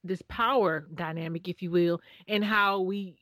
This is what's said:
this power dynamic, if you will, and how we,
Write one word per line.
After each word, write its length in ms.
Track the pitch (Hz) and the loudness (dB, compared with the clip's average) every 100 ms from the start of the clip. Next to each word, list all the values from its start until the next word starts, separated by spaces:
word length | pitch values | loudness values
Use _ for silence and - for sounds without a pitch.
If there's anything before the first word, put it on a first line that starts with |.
this 180 | 175 185 | -8 -8
power 640 | - - 233 269 190 160 151 | -6 -2 2 4 2 0 -6
dynamic, 540 | 156 165 165 165 165 180 | -8 -6 -6 -6 -6 -8
if 140 | 175 | -8
you 80 | 180 | 0
will, 300 | 175 170 170 - - - | 2 4 2 -4 -16 -4
and 160 | 208 | -2
how 360 | 208 214 202 196 | 2 2 2 2
we, 360 | 185 202 190 156 | -2 -4 -8 -14